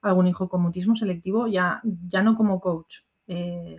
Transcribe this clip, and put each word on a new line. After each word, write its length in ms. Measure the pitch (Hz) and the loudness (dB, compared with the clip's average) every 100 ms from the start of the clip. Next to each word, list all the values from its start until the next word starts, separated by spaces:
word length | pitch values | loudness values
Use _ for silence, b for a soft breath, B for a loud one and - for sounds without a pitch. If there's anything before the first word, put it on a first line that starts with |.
algún 260 | 208 185 180 | 2 4 4
hijo 220 | 175 185 | 2 -2
con 140 | 180 | 0
mutismo 320 | 175 175 185 | 0 0 0
selectivo, 520 | 226 208 175 180 208 233 | 0 0 -4 -2 -2 0
ya, 320 | 190 180 - 226 175 180 | 0 0 -2 -4 -6 -4
ya 140 | 190 | 2
no 120 | 214 | 4
como 260 | 220 214 185 | 4 2 2
coach, 380 | 185 165 - - _ _ - | -2 -4 -6 -20 _ _ -10
eh, 500 | 175 175 175 170 | -8 -6 -8 -10